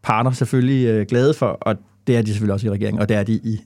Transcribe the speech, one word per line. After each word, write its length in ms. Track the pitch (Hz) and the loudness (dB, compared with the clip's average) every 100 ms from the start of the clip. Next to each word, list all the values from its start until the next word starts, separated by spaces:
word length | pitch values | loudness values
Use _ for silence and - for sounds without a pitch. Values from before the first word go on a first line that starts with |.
parter 280 | - 110 127 | 0 2 2
selvfølgelig, 560 | 123 123 131 127 135 123 | 0 0 2 2 2 2
øh, 200 | 110 101 | 2 0
glade 280 | 120 135 | 2 2
for, 120 | 156 117 | 2 -2
og 300 | - - 104 - _ - | -2 -4 -4 -8 _ 0
det 100 | 120 | 0
er 60 | |
de 60 | 107 | 0
selvfølgelig 240 | 104 104 | -2 -2
også 120 | 98 110 | -2 -2
i 40 | |
regeringen, 300 | 101 104 - | -2 -4 -2
og 60 | 101 | 0
det 80 | 107 | 0
er 60 | |
de 100 | 101 | 0
i 280 | 110 113 107 | -2 -2 -8